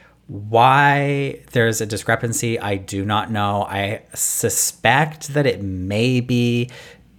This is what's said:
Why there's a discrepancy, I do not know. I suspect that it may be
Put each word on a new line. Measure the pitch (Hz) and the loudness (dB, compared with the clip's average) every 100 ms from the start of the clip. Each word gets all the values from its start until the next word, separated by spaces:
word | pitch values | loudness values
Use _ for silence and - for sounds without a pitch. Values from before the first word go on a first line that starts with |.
| - _ - | -20 _ -16
Why | 98 104 113 127 135 143 143 143 143 139 - - | -14 -2 4 6 6 4 4 0 -2 -4 -8 -4
there's | 127 113 113 | 0 2 0
a | 107 | -2
discrepancy, | 107 - 113 117 113 120 113 | -4 -2 -2 -2 -4 -2 -2
I | 101 98 | -4 -6
do | 95 98 98 | -4 -4 0
not | 107 104 | 0 0
know. | 110 101 101 | -2 0 0
I | 98 98 98 113 - | -2 -2 -4 -4 -10
suspect | - - - 113 - - - 113 127 156 - - | -6 -6 -2 -2 0 -2 0 2 4 2 -4 -6
that | 143 135 | 0 0
it | 92 | 0
may | 98 92 92 104 123 127 | -4 -6 -4 0 2 0
be | 123 123 120 120 120 - - - _ | 0 0 2 0 -2 -8 -20 -20 _